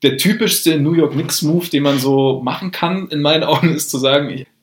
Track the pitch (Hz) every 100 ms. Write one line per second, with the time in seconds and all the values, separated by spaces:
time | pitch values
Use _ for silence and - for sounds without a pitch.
0 | 139 135 185 226 214 - 170 156 143 165
1 | 147 135 135 - 151 170 175 143 143 139
2 | 135 135 135 120 123 160 190 - 170 190
3 | 185 151 147 160 143 147 165 156 - 135
4 | 135 143 143 113 131 _